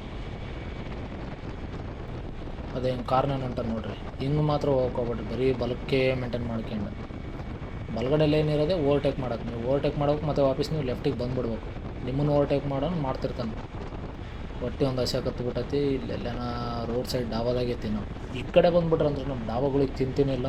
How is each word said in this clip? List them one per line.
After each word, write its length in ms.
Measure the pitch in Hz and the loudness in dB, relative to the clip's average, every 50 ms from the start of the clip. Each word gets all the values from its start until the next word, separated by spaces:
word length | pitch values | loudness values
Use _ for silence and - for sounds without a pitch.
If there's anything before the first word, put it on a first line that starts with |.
| - - - - - - - - - - - - - - - - - - - - - - - - - - - - - - - - - - - - - - - - - - - 123 - - - - - - - - - - - | -8 -8 -8 -8 -8 -8 -8 -8 -8 -8 -8 -8 -8 -8 -8 -8 -8 -6 -6 -6 -6 -8 -8 -8 -8 -8 -8 -8 -8 -8 -8 -8 -8 -8 -8 -6 -8 -8 -8 -8 -8 -8 -8 -6 -6 -6 -8 -8 -8 -8 -8 -8 -6 -6 -4
ಅದೇನು 280 | 131 123 127 127 123 117 | -2 0 0 0 -2 0
ಕಾರ್ನರ್ 380 | - 131 127 135 139 139 131 131 | 4 4 4 6 4 2 0 -2
ಅಂತ 180 | 127 120 123 | -2 -2 -2
ನೋಡ್ರಿ, 320 | 120 117 113 113 107 107 101 - - - - - | -2 -2 -2 -2 -4 -4 -6 -6 -8 -8 -6 -4
ಹಿಂಗೆ 240 | 131 135 147 151 151 | 0 2 2 4 4
ಮಾತ್ರ 260 | 151 147 143 143 143 | 4 4 2 4 4
ಹೋಗಕ್ಕೆ 280 | 139 131 127 123 - | 4 4 4 2 0
ಹೋಗ್ಬೇಡ್ರಿ, 380 | 131 123 113 113 110 113 107 113 | 0 -2 0 -2 -2 -4 -4 -2
ಬರೀ 180 | 113 127 131 131 | 2 2 2 2
ಬಲಕ್ಕೆ 600 | 123 120 120 123 117 - - 135 135 131 131 131 | 2 0 -2 -2 -2 -2 0 2 4 4 4 2
ಮೇಂಟೈನ್ 320 | 127 127 120 117 120 120 | 2 0 -2 -2 -2 -2
ಮಾಡ್ಕೊಂಡು. 640 | 117 117 113 110 - 113 107 101 104 104 - - - - - - - - - - - - - - - - - - - 110 | -2 -2 -4 -4 -4 -4 -4 -4 -4 -6 -6 -8 -8 -8 -8 -8 -8 -8 -8 -8 -8 -8 -8 -8 -8 -8 -8 -6 -4 -2
ಬಲಗಡೆ 300 | 113 113 131 147 151 156 | -2 2 4 4 6 6
ಲೇನ್ 240 | 151 151 151 151 151 | 6 6 6 4 4
ಇರೋದೇ 240 | 151 147 151 151 190 | 4 4 4 2 2
ಓವರ್‌ಟೇಕ್ 440 | 185 147 139 143 143 139 143 127 - | 4 4 4 4 4 4 2 2 0
ಮಾಡೋಕೆ, 260 | 135 123 117 113 120 | 0 -2 -2 -2 -4
ನೀವು 260 | 117 120 117 117 123 | -4 -4 -2 0 2
ಓವರ್‌ಟೇಕ್ 280 | 135 143 135 147 143 147 | 2 2 2 2 2 2
ಮಾಡೋಕೆ 280 | 147 143 147 151 156 | 4 4 2 2 2
ಮತ್ತೆ 160 | 151 139 143 143 | 2 4 4 4
ವಾಪಸ್ 300 | 135 135 135 147 - 156 | 4 4 2 0 0 0
ನೀವು 120 | 156 131 | 0 0
ಲೆಫ್ಟಿಗೆ 340 | 127 120 107 - 147 131 117 | 0 -2 0 0 0 0 0
ಬಂದ್ಬಿಡ್ಬೇಕು. 640 | 123 123 127 127 123 117 113 107 - - - - - - - - - | 0 -2 0 0 0 0 -2 -4 -4 -6 -8 -8 -8 -8 -8 -6 -4
ನಿಮ್ಮನ್ನು 280 | 123 127 139 147 147 147 | -2 0 2 2 4 6
ಓವರ್‌ಟೇಕ್ 340 | 147 143 139 147 139 135 | 4 4 4 4 2 2
ಮಾಡೋನು 300 | 143 139 135 135 156 180 | 0 0 0 0 0 0
ಮಾಡ್ತಿರ್ತಾನೆ. 540 | 170 147 131 131 - - 131 - - 123 113 110 - - - - - - - - - - - - - - - - - - - - - | 0 0 -2 -2 -2 -2 -4 -2 -4 -4 -4 -4 -6 -8 -8 -8 -8 -8 -8 -8 -8 -8 -8 -8 -10 -10 -10 -8 -8 -8 -8 -6 -6
ಹೊಟ್ಟೆ 260 | 123 123 - - 147 | -4 -4 -2 0 0
ಒಂದು 140 | 135 131 127 | 2 2 0
ಹಸಿ 240 | 123 120 - 127 120 | 0 0 0 0 -2
ಕತ್ಬಿಟ್ಟೈತಿ, 680 | 131 113 - 123 123 - 127 120 120 - 143 143 139 135 | -2 -2 -2 -2 -2 -2 -2 -2 0 0 0 2 2 0
ಇಲ್ಲೆಲ್ಲನ 460 | 127 117 117 120 117 - 120 120 120 123 120 120 120 120 120 120 117 117 | 0 -2 -4 -4 -4 -4 -4 -4 -4 -4 -4 -4 -4 -4 -4 -4 -4 -4
ರೋಡ್ 240 | 113 117 123 127 - | -2 -2 -2 -2 -2
ಸೈಡ್ 220 | - 127 123 110 | -2 -2 -2 -2
ಡಾಬಾದಾಗೆ 440 | 110 113 117 120 123 123 123 120 120 | -2 0 0 2 2 2 0 0 -2
ತಿನ್ನೋ. 600 | 113 - 110 107 107 101 - - - - - - 123 | -2 -2 -2 -2 -2 -4 -4 -6 -8 -8 -6 -6 -6
ಈ 40 | 123 | -6
ಕಡೆ 280 | - - 175 170 175 | 4 6 6 6 8
ಬಂದ್ಬಿಟ್ರೆ 380 | 170 175 170 165 160 151 156 147 | 6 4 4 4 4 4 4 4
ಅಂದ್ರೆ 180 | 143 135 131 | 2 0 0
ನಮ್ಮ 200 | 135 139 123 110 104 | -2 -2 -2 -2 -2
ಡಾಬಾಗಳಿಗೆ 460 | 110 120 139 143 131 139 139 131 - | 0 0 2 2 4 4 4 2 2
ತಿಂತೀನಿ 380 | - 135 131 127 - 139 135 135 | 0 0 2 2 2 2 4 2
ಇಲ್ಲ 140 | 127 123 | 0 0